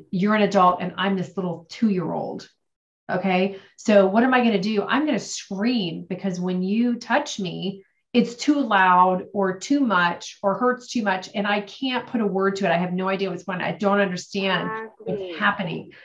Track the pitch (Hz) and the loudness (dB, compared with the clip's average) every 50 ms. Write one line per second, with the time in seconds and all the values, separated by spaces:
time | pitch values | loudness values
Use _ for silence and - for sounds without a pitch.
0 | - _ - 180 190 208 214 214 208 196 196 202 180 180 180 180 185 175 - - | -10 _ -4 -2 0 2 2 2 2 2 4 4 4 4 4 2 -2 -6 -4 -4
1 | 185 202 196 185 175 - - 196 185 175 165 165 - - - - 233 214 196 180 | -2 -2 -2 -2 -4 -6 -6 -6 -6 -6 -6 -8 -12 -16 -6 -2 0 0 0 0
2 | 160 - 165 - - - 202 202 - - _ _ _ _ _ _ _ _ _ _ | -2 -4 -4 -6 -6 -8 -10 -12 -14 -18 _ _ _ _ _ _ _ _ _ _
3 | _ - - 180 180 190 185 180 190 196 196 - - - _ - - - 208 202 | _ -6 -4 -2 0 0 2 2 2 0 -2 -6 -18 -20 _ -6 2 4 6 6
4 | 196 190 190 226 247 254 254 247 233 233 208 190 175 214 220 202 - - - 277 | 6 6 4 4 4 4 4 4 4 4 2 2 0 0 0 0 0 0 0 0
5 | 311 302 254 190 - - - - - - 202 190 208 240 254 233 190 165 160 175 | 0 0 0 -2 -4 -6 -10 -12 -10 -8 -6 -2 -2 0 0 0 -2 -4 -6 -8
6 | 175 - 190 180 - 196 180 175 180 185 185 180 185 190 208 226 240 247 240 240 | -8 -8 -8 -6 -4 -4 -4 -2 -2 -2 -2 -2 -2 0 0 0 0 0 0 -2
7 | - - 233 294 311 - - - 196 175 165 165 170 190 202 196 - _ _ _ | -2 -2 -2 0 -2 -2 -6 -6 -6 -6 -6 -6 -6 -8 -8 -8 -12 _ _ _
8 | _ _ - 240 - - - - - - 294 285 269 220 208 190 190 185 180 180 | _ _ 2 2 2 2 0 -4 0 2 2 2 2 2 4 4 6 6 6 6
9 | 180 185 185 185 196 - - 208 196 190 185 185 - - 285 285 277 226 196 180 | 6 6 4 0 -2 -4 -2 0 0 0 -2 -2 -2 0 0 2 2 2 2 2
10 | 175 175 175 - - - - - - 202 190 196 247 247 247 247 - - - 240 | 2 2 0 -4 -10 -16 -10 -4 -2 -2 0 0 0 0 0 -2 -4 -6 -4 -2
11 | 208 202 185 185 - - - 214 202 208 208 214 202 - - - 269 262 254 247 | 0 0 -2 -2 -4 -8 -6 -4 -2 -2 -2 -2 -4 -6 -8 -8 -6 -4 -4 -4
12 | 247 - - 226 220 196 180 190 190 196 196 196 202 175 165 170 180 175 180 185 | -4 -4 -2 -2 0 0 0 0 0 0 0 0 0 0 2 2 0 -2 -2 -2
13 | 185 190 196 190 196 185 175 170 - - 185 170 151 - 175 - 208 196 202 202 | -2 -2 -2 -2 -2 -4 -6 -8 -8 -8 -6 -6 -4 -4 -4 -2 0 2 2 2
14 | 202 180 180 175 - - - 202 190 190 185 170 175 180 220 220 220 214 - - | 2 0 -2 -6 -10 -8 -6 -4 -2 0 -2 -2 -2 -4 -6 -8 -10 -12 -16 -14
15 | 214 - 220 208 190 180 165 156 208 202 202 - 190 165 160 - - - - - | -8 -8 -6 -6 -6 -8 -6 -2 0 0 0 0 -4 -6 -6 -8 -10 -14 -18 -20
16 | - | -20